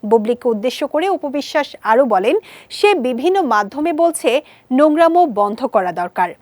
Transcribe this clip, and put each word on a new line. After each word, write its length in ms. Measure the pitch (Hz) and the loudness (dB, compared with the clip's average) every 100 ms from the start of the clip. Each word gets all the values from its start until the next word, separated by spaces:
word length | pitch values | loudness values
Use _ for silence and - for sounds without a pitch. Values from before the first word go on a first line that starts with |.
| 214 | 2
বুবলীকে 420 | 226 214 240 254 | 0 2 -2 -2
উদ্দেশ্য 380 | 220 247 - 294 | -2 -4 -4 -4
করে 220 | 302 370 | -2 -2
অপু 200 | 339 294 | -2 -4
বিশ্বাস 480 | 277 - 311 277 - | -6 -4 -4 -4 -8
আরও 220 | 208 226 | 0 2
বলেন, 320 | 269 202 202 381 - - - | 4 2 2 -2 -4 -20 -18
সে 260 | - 415 | 0 2
বিভিন্ন 480 | 392 247 240 294 392 | 2 -2 -2 0 0
মাধ্যমে 500 | 311 214 208 269 311 | 0 0 -2 -4 -4
বলছে 500 | 311 339 330 294 254 - - _ | 0 0 0 -2 -2 -4 -20 _
নোংরামো 540 | 254 302 302 330 339 349 | 2 2 4 4 4 2
বন্ধ 400 | 202 208 214 262 | 2 -2 -2 -2
করা 260 | 220 185 | 0 -2
দরকার 380 | 170 175 - 180 - | -4 -6 -2 -4 -4